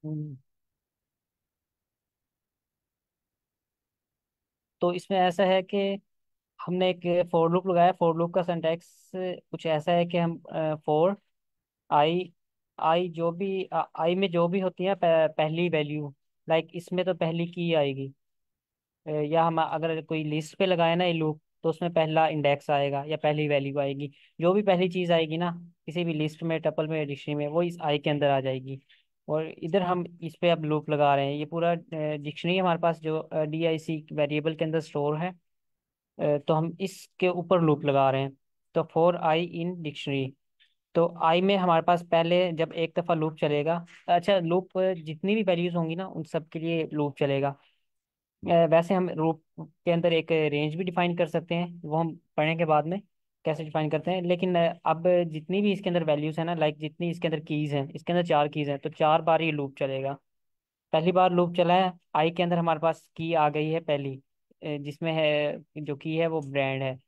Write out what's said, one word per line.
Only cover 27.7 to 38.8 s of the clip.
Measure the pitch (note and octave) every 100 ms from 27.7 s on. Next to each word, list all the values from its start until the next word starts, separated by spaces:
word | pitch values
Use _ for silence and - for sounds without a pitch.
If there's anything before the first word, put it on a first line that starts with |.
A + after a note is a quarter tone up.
| E3+
आई | D#3 D3
के | D3+
अंदर | D3 C#3+
आ | C#3
जाएगी। | C3 C3 C3 C3+ _ _ _ _ -
और | D3+ D#3+
इधर | - E3 F#3+
हम | F3+ F3+ F3 -
इस | E3 -
पे | F3
अब | E3 D3+
लूप | D3+ D#3
लगा | D3+ D3 C#3
रहे | C#3
हैं। |
ये | D3 D3+
पूरा, | E3 E3+
अ, | E3+ E3+ D#3+ D3+ D3+
डिक्शनरी | D3 D3+ E3+ F#3
हमारे | F#3 E3
पास | E3+ D#3+
जो, | D#3 D#3
अ, | - D#3+
डीआईसी | D3+ D#3 E3 D#3+ D#3+ D#3+ D3+
वेरिएबल | D3+ D3 D3+ D3+ D#3+
के | D#3+
अंदर | D#3+
स्टोर | D#3 D3 C#3+ D3+
है, | F3 F3+ _ _ _ _ _ _ _ -
अ, | D#3+ D3
तो | C#3+
हम | D#3+ E3 E3+
इसके | F#3+ - - _ F3+
ऊपर | F3 E3+ F#3
लूप | E3 C#3+ C#3+
लगा | C#3 C3+
रहे | C3
हैं। | C#3 C3+ _ _ _
तो | -